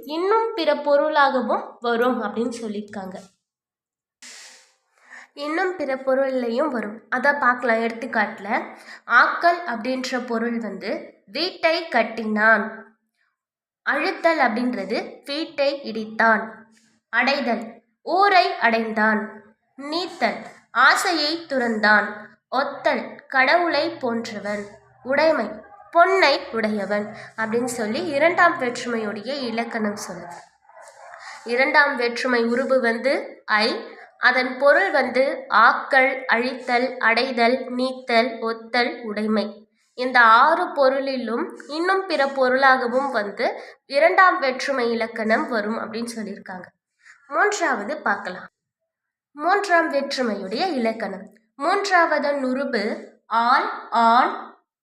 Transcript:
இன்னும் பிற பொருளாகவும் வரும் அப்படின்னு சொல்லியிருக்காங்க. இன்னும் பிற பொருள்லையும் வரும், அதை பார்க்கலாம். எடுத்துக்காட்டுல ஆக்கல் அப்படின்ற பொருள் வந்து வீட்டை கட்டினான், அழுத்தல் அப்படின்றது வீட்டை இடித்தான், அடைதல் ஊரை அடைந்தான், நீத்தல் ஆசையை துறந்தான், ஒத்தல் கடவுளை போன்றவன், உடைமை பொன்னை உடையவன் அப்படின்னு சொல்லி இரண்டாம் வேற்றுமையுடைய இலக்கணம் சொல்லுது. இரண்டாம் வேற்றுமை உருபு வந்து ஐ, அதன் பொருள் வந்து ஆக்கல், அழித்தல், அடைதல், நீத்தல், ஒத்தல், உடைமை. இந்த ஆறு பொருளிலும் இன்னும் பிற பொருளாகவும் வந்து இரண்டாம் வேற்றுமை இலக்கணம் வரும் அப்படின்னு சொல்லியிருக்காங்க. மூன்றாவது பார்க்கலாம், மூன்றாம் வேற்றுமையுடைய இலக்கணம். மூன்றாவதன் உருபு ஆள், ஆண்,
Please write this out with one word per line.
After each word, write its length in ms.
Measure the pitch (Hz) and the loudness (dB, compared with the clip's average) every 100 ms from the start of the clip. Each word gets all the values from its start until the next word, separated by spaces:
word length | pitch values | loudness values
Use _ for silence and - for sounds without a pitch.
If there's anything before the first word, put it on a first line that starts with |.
| 277 311 | -8 -4
இன்னும் 300 | 370 440 453 427 | 0 2 0 -2
பிற 120 | 302 294 294 | 0 0 2
பொருளாகவும் 760 | 285 302 302 277 254 220 339 - - 240 | 2 4 4 2 2 0 -2 -4 -8 -2
வரும் 340 | 233 247 226 214 | 0 0 0 -4
அப்படின்னு 300 | 220 240 233 | -4 -6 -6
சொல்லியிருக்காங்க. 560 | 226 202 208 208 190 185 - _ _ _ _ _ _ _ _ _ - - - - _ _ _ _ _ - - - 294 | -10 -10 -10 -12 -12 -14 -18 _ _ _ _ _ _ _ _ _ -20 -20 -20 -20 _ _ _ _ _ -20 -20 -12 -6
இன்னும் 260 | 320 370 359 | -2 -2 -2
பிற 160 | 277 262 269 | -4 -4 0
பொருள்லையும் 640 | 262 269 262 240 233 302 240 | 0 2 0 -2 0 -2 -2
வரும், 240 | 208 - - 247 | -6 -10 -6 0
அதை 160 | 262 285 254 | 2 2 2
பார்க்கலாம். 360 | 247 254 226 226 | 0 2 0 0
எடுத்துக்காட்டுல 720 | 226 262 233 202 - 196 262 330 - - - - 240 | -4 -6 -2 -2 -4 -4 -4 -6 -16 -20 -16 2 4
ஆக்கல் 380 | 311 - 339 349 339 | 4 4 2 2 -2
அப்படின்ற 480 | 233 233 262 254 254 233 | -8 -6 -6 -4 -6 -4
பொருள் 300 | 226 233 233 214 | -4 -2 -4 -6
வந்து 240 | 190 196 302 - _ _ 226 | -8 -6 -8 -8 _ _ -6
வீட்டை 380 | 349 359 330 330 330 240 | -6 0 0 0 0 -2
கட்டினான், 720 | 226 - 214 214 220 220 190 - - _ _ _ _ _ _ _ _ _ - | -2 -4 -4 2 4 4 2 -10 -20 _ _ _ _ _ _ _ _ _ -4
அழுத்தல் 580 | 269 339 - 330 320 247 | -2 -2 0 0 2 2
அப்படின்றது 520 | 220 247 247 185 254 392 - - | 2 -2 -4 -4 -4 -6 -12 -8
வீட்டை 380 | 285 320 - 277 311 220 | -6 -6 -2 -2 -2 -8
இடித்தான், 560 | 220 220 220 226 214 - - - _ _ _ _ | -8 -8 0 4 4 0 -14 -20 _ _ _ _
அடைதல் 520 | 226 254 285 240 160 - - _ _ - 349 | -2 0 0 -2 -4 -6 -18 _ _ -2 2
ஊரை 280 | 403 370 381 - 226 | 6 6 4 2 2
அடைந்தான், 560 | 226 226 214 214 214 208 - - _ _ - | 2 0 0 2 2 -4 -14 -20 _ _ -18
நீத்தல் 600 | 285 330 359 - 220 127 - - _ 226 269 | -8 -6 -6 -2 -2 -2 -12 -20 _ 2 4
ஆசையை 460 | 359 392 330 294 330 330 | 4 2 0 -2 -4 -4
துறந்தான், 580 | 269 233 214 208 208 202 - - _ - 247 | -4 -2 0 4 4 2 -8 -16 _ -6 -4
ஒத்தல் 440 | 277 269 320 254 - - - | -2 -2 -2 -2 -4 -14 -6
கடவுளை 520 | 269 262 339 339 294 330 330 | 0 4 4 2 0 -2 -4
போன்றவன், 600 | 254 226 226 208 196 208 202 - _ _ 240 | -4 -4 -6 -10 -8 -8 -8 -16 _ _ -4
உடைமை 340 | 277 320 294 214 - - - - | 2 2 2 -2 -8 -18 -20 -4
பொன்னை 380 | - 370 381 311 311 - 226 | 4 4 6 4 2 -2 -4
உடையவன் 520 | 214 214 190 208 208 - - - | -2 -2 -2 -4 -4 -10 -16 -8
அப்படின்னு 320 | 220 233 254 240 | -4 -2 -2 -4
சொல்லி 240 | 214 254 359 277 | -4 -4 -2 2
இரண்டாம் 400 | 320 339 349 254 | 2 4 4 2
வேற்றுமையுடைய 680 | 247 240 240 233 214 208 208 285 247 | -4 -4 -6 -4 -4 -8 -8 -6 -4
இலக்கணம் 500 | 220 233 233 208 208 | -4 -4 -2 -4 -4
சொல்லுது. 340 | - 175 180 - - _ _ - - - - - - - 226 | -10 -12 -14 -18 -20 _ _ -20 -20 -20 -20 -20 -18 -14 -4
இரண்டாம் 400 | 240 277 302 285 262 | 0 2 4 4 2
வேற்றுமை 420 | 240 233 247 247 233 | -2 -2 0 2 2
உருபு 260 | 240 247 262 233 | 0 2 2 2
வந்து 260 | 226 254 311 - - - 208 | 0 0 0 -4 -12 -2 0
ஐ, 40 | 226 370 - - - - 240 | 0 -2 -8 -16 -20 0 2
அதன் 220 | 254 254 254 | 2 0 2
பொருள் 280 | 285 311 381 302 | 4 4 4 2
வந்து 240 | 247 240 277 330 - 202 233 | 0 2 0 -2 0 6 6
ஆக்கல், 440 | - - 269 262 269 - 226 | 4 2 4 4 0 -2 0
அழித்தல், 520 | 262 254 - 240 254 254 226 | 0 -6 -2 0 0 0 2
அடைதல், 480 | 226 262 240 233 254 254 247 | 2 0 2 2 2 -2 -4
நீத்தல், 540 | 254 254 - 233 247 226 226 | -4 -4 0 2 2 -2 -6
ஒத்தல், 420 | 226 226 247 247 - 226 | -6 -4 -2 -2 -4 -8
உடைமை. 360 | 208 214 214 214 - _ _ _ - | -4 -2 0 -2 -8 _ _ _ -8
இந்த 200 | 254 247 233 226 285 | 0 4 8 8 6
ஆறு 200 | 339 359 - | 4 0 2
பொருளிலும் 680 | 262 269 269 262 226 233 349 - - 302 | 2 2 -2 -4 -4 -4 -6 -10 -12 -4
இன்னும் 260 | 359 392 381 | 0 0 0
பிற 140 | 302 269 269 | 0 0 2
பொருளாகவும் 680 | 254 254 269 262 240 247 277 247 | 2 4 4 4 2 -2 0 -2
வந்து 280 | 208 196 285 - - - - 277 | -4 -4 -4 -4 -12 -20 -4 2
இரண்டாம் 400 | 320 381 370 339 | 4 6 4 4
வேற்றுமை 420 | 269 254 - 262 233 233 | -2 -2 -4 -2 -2 -2
இலக்கணம் 500 | 226 233 214 233 302 | -4 -4 0 0 0
வரும் 260 | 233 208 226 | -4 -4 -6
அப்படின்னு 300 | 214 220 233 226 | -6 -8 -10 -10
சொல்லியிருக்காங்க. 500 | 208 196 - 185 180 _ _ _ _ - - | -10 -12 -14 -16 -16 _ _ _ _ -20 -6
மூன்றாவது 640 | 294 403 403 330 240 208 302 226 | 0 0 2 -2 -2 -4 -6 -4
பார்க்கலாம், 420 | 196 185 185 - _ _ _ _ _ _ _ _ 285 | -4 -6 -12 -16 _ _ _ _ _ _ _ _ -6
மூன்றாம் 540 | 311 392 392 339 320 277 | 0 0 2 2 2 0
வேற்றுமையுடைய 680 | - - 247 196 190 226 381 277 | -4 -4 -4 -4 -6 -4 -2 -2
இலக்கணம். 440 | 226 226 196 190 196 _ _ - | -2 -4 -6 -8 -14 _ _ -6
மூன்றாவதன் 760 | 311 403 392 370 330 302 285 285 254 | -2 0 2 4 4 2 0 -2 -2
உருபு 340 | 254 277 240 214 240 - _ - 226 | -4 -2 -2 -4 -6 -12 _ -4 0
ஆள், 260 | 233 277 - - - 226 | 2 2 0 -6 -2 4
ஆண், 340 | 226 240 311 - - - _ _ | 6 6 4 0 -12 -20 _ _